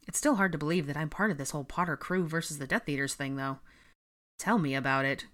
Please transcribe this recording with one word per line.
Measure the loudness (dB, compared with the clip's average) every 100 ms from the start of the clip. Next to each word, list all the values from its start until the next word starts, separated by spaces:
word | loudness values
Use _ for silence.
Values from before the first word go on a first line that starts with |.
| -8
"It's | 0
still | 2 4
hard | 2
to | 2
believe | 0 0 0
that | -2
I'm | -2
part | 0 0
of | 0
this | -4
whole | -6
Potter | -4 -2 0 -2
crew | -2 0 2
versus | 0 -2 -6
the | -2
Death | -2 0
Eaters | -2 -2
thing, | -2 -4 -4
though." | -4 -6 -12 -20 -20 _ _ _ _ -4
"Tell | 2 2
me | 2
about | 2 2 2
it," | 2 0 -6